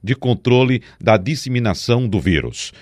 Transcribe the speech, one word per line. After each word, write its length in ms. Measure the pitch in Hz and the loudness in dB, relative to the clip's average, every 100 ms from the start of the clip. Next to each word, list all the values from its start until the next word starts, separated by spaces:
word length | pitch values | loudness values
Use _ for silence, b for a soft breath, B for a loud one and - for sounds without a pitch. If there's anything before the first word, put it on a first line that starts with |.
de 100 | 98 | -6
controle 680 | - 123 113 123 123 127 127 B B | -4 0 0 2 4 4 0 B B
da 160 | 120 110 | 2 2
disseminação 920 | 95 151 - 123 113 90 - 120 123 | 2 -6 -4 -2 -2 -2 0 0 0
do 140 | 98 | 0
vírus. 540 | 80 80 60 - - b | 2 0 -2 -10 -14 b